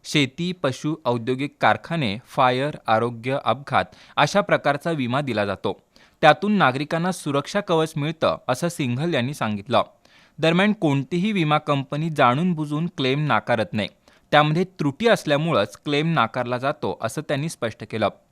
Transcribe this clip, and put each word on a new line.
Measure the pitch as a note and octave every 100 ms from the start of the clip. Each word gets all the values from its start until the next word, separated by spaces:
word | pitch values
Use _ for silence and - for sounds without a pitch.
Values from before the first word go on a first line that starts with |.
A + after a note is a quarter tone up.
शेती, | - D#3 C3+ - F3
पशु, | F3+ C#3 B2+ D3+ D#3+
औद्योगिक | B2 A#2+ A2+ B2+ C#3+ _
कारखाने, | A#2 G#2 - E3 B2 F#2+ -
फायर, | - B2+ B2+ C#3+ - -
आरोग्य, | A2+ A#2+ A#2 A2+ C3+
अपघात | A#2 A#2+ C#3 G2 F#2 - - -
अशा | D3 G3+
प्रकारचा | G3 D#3+ D3 C#3+ E3+
विमा | D#3+ B2 C3
दिला | C#3+ G#2 G2+
जातो. | F#2+ G#2+ - _ _ _ _
त्यातून | D#3 D3 G#3
नागरिकांना | G#3 C#3 B2+ D3 E3 F3+
सुरक्षा | F3+ D3+ C#3 - G3+
कवच | G3+ E3 D#3+ D3+
मिळतं, | C#3+ - G#2+ D#2+ -
असं | B2+ F3
सिंघल | - C3 A#2+ E3+
यांनी | D3 B2
सांगितलं. | D3 A2+ G#2 G2+ A2+ - _ _ _ _ -
दरम्यान, | D#3+ E3+ G#3
कोणतीही | G#3 D#3 C#3 C3 F3 G#3
विमा | G3 D3+ D3+
कंपनी | D3+ C#3+ C3+ D3 E3
जाणून | D3+ B2 C3 F#3
बुजून | D#3+ D3+ D3+ E3+
क्लेम | - C3 C#3 D3+
नाकारत | A2 - A#2 G#2+
नाही. | A2 G2 _ _ _ _
त्यामध्ये | C#3+ D3+ D#3
त्रुटी | F#3 - C#3+ - A#3
असल्यामुळंच | G3+ - C#3+ E3 B2 G#2 -
क्लेम | - C#3+ E3
नाकारला | D#3 A2+ C3 A#2+ B2
जातो, | C3+ D3 A2 -
असं | A2+ -
त्यांनी | D3+ C#3 D#3+
स्पष्ट | - A#2 - A2
केलं. | A2 G2+ - _